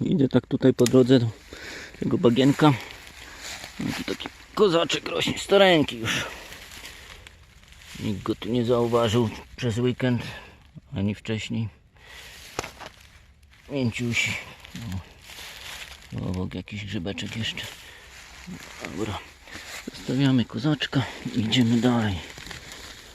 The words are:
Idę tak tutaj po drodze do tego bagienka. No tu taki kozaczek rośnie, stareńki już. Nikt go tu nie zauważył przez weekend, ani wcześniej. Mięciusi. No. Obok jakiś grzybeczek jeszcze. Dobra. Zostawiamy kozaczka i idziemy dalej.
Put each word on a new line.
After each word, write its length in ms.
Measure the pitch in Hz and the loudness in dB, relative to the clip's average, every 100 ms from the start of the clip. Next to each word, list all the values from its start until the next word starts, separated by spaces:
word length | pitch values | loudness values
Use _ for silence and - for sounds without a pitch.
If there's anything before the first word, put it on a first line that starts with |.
Idę 260 | - 170 131 | 0 4 4
tak 180 | 127 - | 4 2
tutaj 260 | 135 131 | 4 4
po 120 | 123 120 | 6 6
drodze 340 | 131 123 131 | 8 8 6
do 100 | 117 - - - - - - - | 4 -2 -14 -16 -14 -14 -16 -6
tego 180 | - 117 | 0 4
bagienka. 560 | 120 120 135 135 156 120 - - - - - - - - - - | 6 6 6 6 6 4 -2 -16 -20 -18 -18 -16 -14 -14 -12 -6
No 60 | - - | -4 -4
tu 60 | |
taki 260 | - 95 - - - - | -6 -6 -8 -16 -8 2
kozaczek 540 | 202 165 170 151 180 | 4 4 2 -2 -4
rośnie, 280 | - - - | -4 -2 -4
stareńki 600 | - 196 190 165 131 120 | 4 6 8 6 4 -2
już. 260 | 113 - - - - - - - - - - - - - - - - - - - | -4 -2 -4 -10 -16 -18 -16 -16 -16 -18 -18 -20 -20 -20 -20 -20 -20 -20 -18 -8
Nikt 200 | 110 95 | -6 -4
go 120 | 110 107 | -4 -6
tu 140 | 104 | -2
nie 160 | 123 117 | 0 2
zauważył 640 | 120 120 117 117 117 110 - - - | 2 4 2 4 4 2 -2 -12 -4
przez 220 | 123 107 | -2 0
weekend, 440 | 123 120 127 120 - - - - - - - | 0 2 0 0 -2 -12 -18 -20 -20 -20 -10
ani 220 | - 101 98 | -2 -2 -2
wcześniej. 540 | - 110 - 113 110 - _ - - - - - - - - - - - - - - _ - - - | -4 -6 -4 -4 -4 -8 _ -20 -20 -20 -20 -20 -12 -10 -10 -14 -18 -20 -20 -20 -20 _ -20 -20 -6
Mięciusi. 640 | 139 123 110 120 117 113 - - - - - | -2 -2 -2 -2 -2 -2 -4 -10 -18 -16 -12
No. 1500 | 113 92 - - - - - - - - - - - 120 - | -8 -10 -10 -18 -20 -16 -16 -14 -14 -14 -16 -18 -12 -8 -4
Obok 240 | 92 90 | -4 -4
jakiś 320 | 92 - 101 101 | -6 -8 -10 -8
grzybeczek 520 | 104 85 98 107 113 | -6 -6 -6 -8 -6
jeszcze. 240 | 110 - - - - - - - - - 175 180 - - | -6 -8 -12 -14 -20 -20 -20 -20 -20 -18 -16 -16 -16 -12
Dobra. 360 | - 80 107 90 - - - - - - - - | -10 -6 -6 -6 -12 -20 -18 -16 -14 -12 -12 -10
Zostawiamy 500 | - 131 139 131 110 | -2 2 4 4 2
kozaczka 580 | 113 147 147 - 143 - - - - | 0 0 0 0 0 -2 -6 -6 -2
i 40 | |
idziemy 420 | 110 127 113 117 | 2 4 4 4
dalej. 340 | 123 117 107 85 - - - - - - - - - | 4 2 0 -2 -8 -14 -14 -14 -16 -16 -16 -18 -20